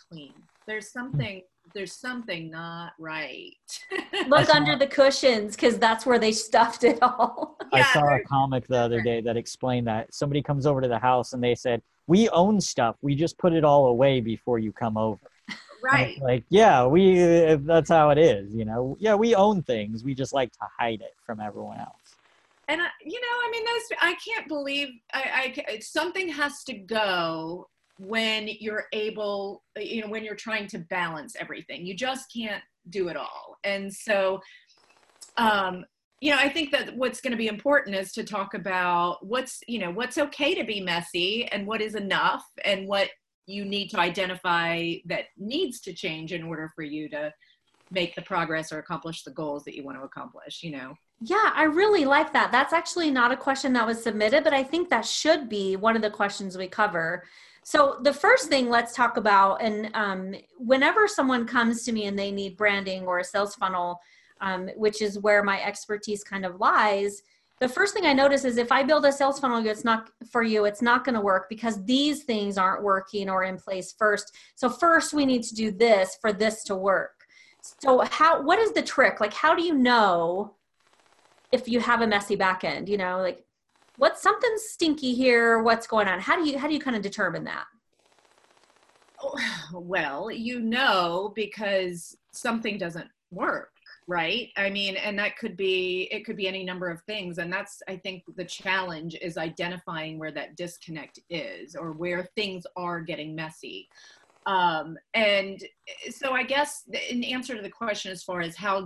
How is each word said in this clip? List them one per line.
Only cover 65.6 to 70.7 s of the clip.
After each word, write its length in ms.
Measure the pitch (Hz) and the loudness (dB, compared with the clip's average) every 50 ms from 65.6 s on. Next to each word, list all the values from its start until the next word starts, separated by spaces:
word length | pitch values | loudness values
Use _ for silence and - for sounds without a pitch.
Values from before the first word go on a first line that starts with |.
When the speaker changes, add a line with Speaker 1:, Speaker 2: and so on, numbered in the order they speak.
Speaker 3:
expertise 640 | - 196 202 - - - 214 208 208 - 208 202 - | -2 -6 -8 -8 -8 -8 -8 -8 -6 -6 -8 -8 -8
kind 220 | - 202 196 190 | -8 -8 -6 -6
of 140 | 185 175 180 | -6 -4 -2
lies, 640 | 220 285 359 311 226 214 202 196 202 202 202 - - _ _ _ _ _ _ - | 0 2 4 4 4 2 2 0 -2 -4 -6 -8 -14 _ _ _ _ _ _ -4
the 100 | 262 254 | -4 -2
first 240 | - 349 381 403 - | 0 0 0 0 0
thing 140 | 440 359 311 | 2 2 4
I 60 | 277 | 4
notice 300 | 262 277 277 277 277 269 | 6 6 4 4 2 0
is 140 | 262 233 233 | 0 0 0
if 140 | 240 240 | 2 2
I 100 | 262 262 | 4 2
build 240 | 277 262 311 - 254 | 4 4 4 4 4
a 60 | 277 | 4
sales 280 | 277 277 277 269 277 277 | 4 4 2 2 2 0
funnel, 240 | - 254 240 233 220 214 | 0 0 0 0 0 -2
it's 160 | 214 214 - | -2 -2 0
not 260 | 240 226 220 226 - _ - - - | 0 0 0 -2 -8 _ -20 -12 -4
for 100 | - 240 | -2 0
you, 240 | 226 226 220 214 208 | 0 2 2 2 2
it's 160 | 208 | 2